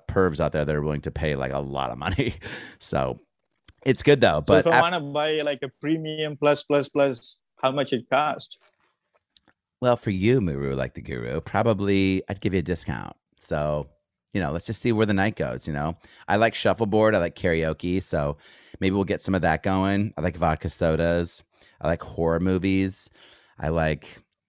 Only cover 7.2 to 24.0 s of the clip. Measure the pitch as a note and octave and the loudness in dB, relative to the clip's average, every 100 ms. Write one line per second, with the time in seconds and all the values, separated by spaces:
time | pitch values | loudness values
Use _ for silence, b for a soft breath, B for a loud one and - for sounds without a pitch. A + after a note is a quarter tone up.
7.2 | - - _ _ C3 C#3 C3 A#2+ - C3 | -12 -20 _ _ -2 0 -2 -4 0 0
8.2 | D3+ - - - _ _ _ _ _ _ | 0 -4 -10 -20 _ _ _ _ _ _
9.2 | _ - _ _ _ - B2 A#2+ A2 F#2 | _ -20 _ _ _ -2 0 2 0 2
10.2 | G#2+ B2+ F2 C#2 C#2 C2+ C2 - - B1 | 4 4 2 -2 -2 -2 -4 -8 -10 -8
11.2 | A#1 D#2 - G2 A#2 G2+ G2+ G2 F#2+ F#2+ | -6 -6 -2 0 2 2 2 2 2 0
12.2 | - G2 G2+ F#2 D#2 E2+ - A#1 G1+ - | -2 -4 -2 -2 -2 -4 -6 -8 -10 -16
13.2 | _ _ - D#2 D2+ D2+ C#2+ _ _ _ | _ _ -6 -2 -2 -2 -6 _ _ _
14.2 | _ G2+ D2 E2+ - G#2+ A#2+ A2 G#2+ G2 | _ -4 -2 -4 -6 -4 0 2 2 2
15.2 | G#2 - C2+ B1 - C#2+ D2+ E2+ b b | 0 -2 -6 -6 -6 -4 -4 -6 b b
16.2 | b G#2 A2+ - G2+ F#2 G#2+ G#2+ A2 G2+ | b 2 2 2 0 2 2 4 4 4
17.2 | E2+ - F2+ E2 D#2+ D#2 F2 F#2 - D#2+ | 0 -2 0 0 0 -2 -2 -2 -2 -2
18.2 | D2 D2 B B B B F#2+ G2 F#2 F2+ | -2 -6 B B B B 0 0 0 -2
19.2 | - F#2+ E2 D#2+ G2 F#2+ G2 G2+ G#2 - | -2 0 2 0 0 0 0 0 -2 -2
20.2 | E2+ D#2+ E2 D#2 E2+ - E2 D#2+ E2+ F2 | -4 0 0 0 -4 -2 0 2 2 0
21.2 | E2+ - - b b b D#2 E2+ - - | -2 -8 -20 b b b -4 -4 -6 -2
22.2 | E2 E2 F#2 F#2 F#2+ F#2+ F#2+ - - b | 0 2 0 0 0 0 0 -6 -16 b
23.2 | b b b b D#2 E2 D#2 D2+ | b b b b -2 0 0 -2